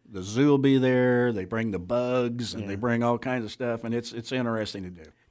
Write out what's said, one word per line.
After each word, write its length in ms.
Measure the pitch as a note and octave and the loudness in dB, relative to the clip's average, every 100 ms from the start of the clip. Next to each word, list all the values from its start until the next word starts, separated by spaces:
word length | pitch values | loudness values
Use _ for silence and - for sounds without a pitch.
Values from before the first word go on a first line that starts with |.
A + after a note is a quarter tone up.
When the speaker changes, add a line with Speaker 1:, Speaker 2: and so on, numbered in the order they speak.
| - | -16
Speaker 1:
the 140 | F#2+ | -10
zoo 240 | F#2+ A2+ D3 | -4 2 4
will 120 | C#3 | 6
be 200 | C3+ C3+ | 6 4
there. 540 | B2+ B2+ B2+ B2 B2 | 4 4 4 4 2
They 140 | G#2 F#2 | 0 -4
bring 260 | A2+ A2+ | -2 -2
the 80 | F#2 | -4
bugs, 720 | F2+ A#2+ B2 B2+ A#2+ A#2+ A2 | -2 -2 0 0 0 -2 -6
and 140 | A2+ G2+ | -6 -6
they 60 | |
Speaker 2:
Yeah. 20 | G2+ | -2
Speaker 1:
bring 260 | A#2+ A#2 | 0 2
all 160 | A#2+ A#2+ | 2 0
kinds 260 | B2+ B2+ | -2 -4
of 60 | G#2+ | -6
stuff, 320 | - A#2+ A#2 | -6 -4 -4
and 100 | A#2 | -4
it's, 200 | A#2+ A#2 | -4 -4
it's 180 | A2+ A2+ | -10 -4
interesting 540 | B2+ A#2+ A2+ G#2 G2+ | -2 -2 -2 -4 -6
to 60 | F#2 | -10
do. 200 | F2 D#2+ _ _ | -14 -20 _ _